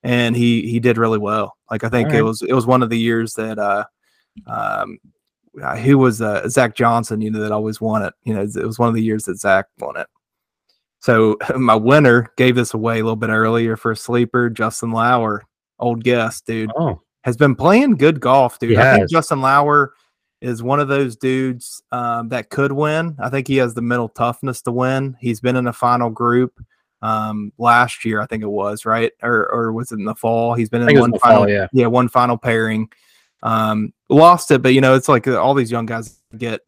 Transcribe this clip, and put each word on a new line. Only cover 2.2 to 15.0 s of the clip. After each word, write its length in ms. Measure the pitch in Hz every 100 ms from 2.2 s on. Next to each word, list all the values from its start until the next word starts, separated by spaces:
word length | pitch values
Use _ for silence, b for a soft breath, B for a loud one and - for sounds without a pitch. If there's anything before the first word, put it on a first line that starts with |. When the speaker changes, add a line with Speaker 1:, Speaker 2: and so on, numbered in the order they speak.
Speaker 1:
was, 180 | 110 110
it 100 | -
was 140 | 131 117
one 160 | 127
of 80 | 117
the 80 | 117
years 360 | 113 117 113
that, 240 | - 110 107
uh, 260 | 101 101 104 _ _ _ _ - -
um, 520 | - 52 50 50 - _ _ _ _ _ -
uh, 140 | 65 80
who 180 | 120 139
was, 220 | 127 110
uh, 240 | 110 101 -
Zach 280 | 131 120 -
Johnson, 440 | 117 117 110 107
you 80 | 107
know, 100 | 107
that 100 | 107
always 300 | 107 107 107
won 220 | 110 110
it. 80 | 98 _
You 120 | -
know, 80 | 107
it 120 | 104 110 -
was 120 | 113
one 120 | 120
of 40 |
the 80 | 113
years 220 | 110 107
that 140 | 104 92
Zach 260 | 101 95 98 _
won 160 | 71 69
it. 100 | - _ _ _ _ _ _ _ _ _
So 380 | - 117 110 107 -
<laughs> 100 | 123
my 180 | 127
winner 560 | 110 110 147 139 120 113 -
gave 180 | 127 123
this 180 | 117
away 260 | 110 113 113
a 20 |
little 140 | 110 113
bit 140 | 113
earlier 460 | 110 110 117 117 110
for 140 | 117
a 60 | 107
sleeper, 540 | - 120 120 123 120
Justin 420 | 113 113 - 117
Lauer, 500 | 113